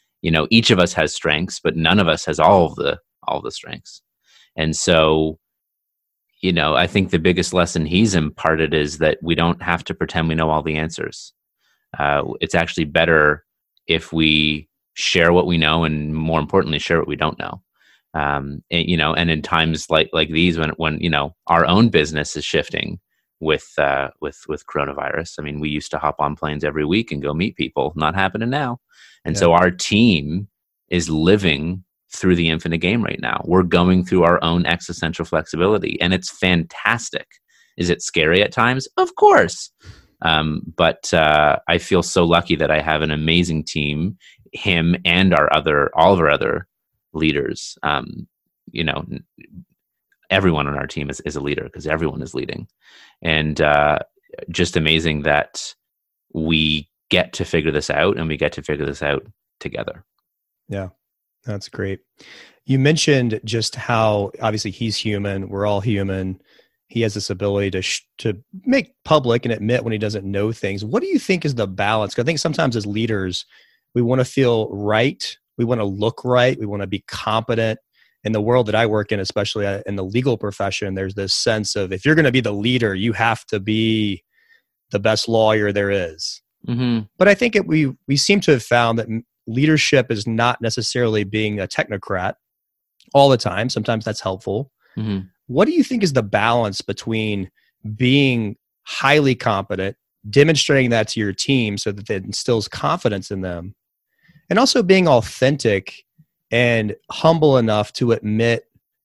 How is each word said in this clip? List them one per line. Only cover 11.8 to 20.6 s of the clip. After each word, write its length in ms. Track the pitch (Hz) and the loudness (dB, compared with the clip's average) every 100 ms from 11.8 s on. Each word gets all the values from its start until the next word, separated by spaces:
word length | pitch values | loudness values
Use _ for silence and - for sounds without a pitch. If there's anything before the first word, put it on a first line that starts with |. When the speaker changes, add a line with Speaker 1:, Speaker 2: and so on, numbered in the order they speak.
| _ - | _ -4
Speaker 1:
Uh, 240 | 71 71 - - | 0 0 -2 -6
it's 140 | 82 | -2
actually 300 | 87 82 - | 0 -2 -4
better 600 | 73 82 82 80 73 76 _ _ _ _ - | -2 2 4 4 4 2 _ _ _ _ -4
if 260 | 82 - | -4 -2
we 560 | 82 78 78 76 76 - _ _ | 0 2 2 2 -2 -8 _ _
share 380 | - - 92 85 | -8 -2 2 4
what 140 | 87 85 | 4 4
we 120 | 85 | 2
know 260 | 78 80 | 2 2
and, 300 | 82 76 73 | 0 -2 -4
more 260 | 78 78 80 | -4 -2 -2
importantly, 380 | 78 98 82 73 | 0 0 0 -2
share 200 | - 85 | -2 -2
what 100 | - | -2
we 80 | - | -2
don't 220 | 78 - | -2 -4
know. 240 | - - _ _ _ _ _ | -10 -12 _ _ _ _ _
Um, 500 | 80 73 71 69 71 - | -4 -2 -4 -6 -12 -4
and, 160 | 85 82 | -2 0
you 100 | 85 | 0
know, 180 | 78 | 0
and 160 | 80 85 | 0 0
in 120 | 78 | -2
times 480 | - 85 80 80 - | 0 0 0 -2 0
like, 200 | 80 78 | 0 2
like 180 | 82 80 | -2 -2
these, 280 | 80 87 | 2 2
when, 120 | 80 | 2